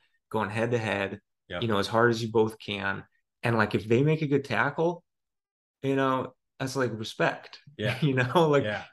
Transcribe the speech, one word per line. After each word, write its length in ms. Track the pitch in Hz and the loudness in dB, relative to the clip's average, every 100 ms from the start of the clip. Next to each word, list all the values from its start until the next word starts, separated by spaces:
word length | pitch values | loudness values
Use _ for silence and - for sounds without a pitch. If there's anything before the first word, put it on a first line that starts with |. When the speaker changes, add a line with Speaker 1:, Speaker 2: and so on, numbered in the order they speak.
| _ _ - | _ _ -6
Speaker 1:
going 200 | 113 101 | -4 -2
head 220 | 113 113 | -2 -2
to 60 | 120 | 0
head, 440 | 110 98 98 104 _ _ - | -2 -2 -4 -8 _ _ -10
Speaker 2:
Yep. 120 | 90 | -4
Speaker 1:
you 60 | 113 | 0
know, 100 | 101 | 0
as 80 | 101 | 2
hard 220 | 113 120 | 4 4
as 100 | 117 | 2
you 80 | 117 | 0
both 280 | 113 110 - | 2 2 -2
can. 440 | - 101 98 101 - _ _ _ | -10 -6 -4 -6 -10 _ _ _
And, 140 | 120 113 | -2 0
like, 180 | 104 107 | 0 0
if 120 | 107 | 2
they 160 | 117 | 2
make 180 | 147 156 | 4 0
a 40 | 147 | 0
good 160 | 139 - | 0 0
tackle, 580 | 107 135 151 165 175 _ _ _ _ _ _ _ _ | -2 -2 0 -2 -4 _ _ _ _ _ _ _ _
you 120 | 135 135 | -2 0
know, 380 | 135 131 - - _ - | 2 0 -4 -12 _ -8
that's, 160 | 131 135 | -6 -2
like, 160 | 123 | -2
respect. 680 | 107 110 - 165 - - - - - | -4 -8 -2 -2 -2 -14 -20 -16 -6
Speaker 2:
Yeah. 220 | 107 120 | -4 0
Speaker 1:
<laughs> 40 | |
You 120 | 147 127 | 0 2
know, 340 | 123 175 160 | 2 4 4
like, 140 | 143 | 4
Speaker 2:
Yeah. 220 | 107 101 - | 2 -4 -6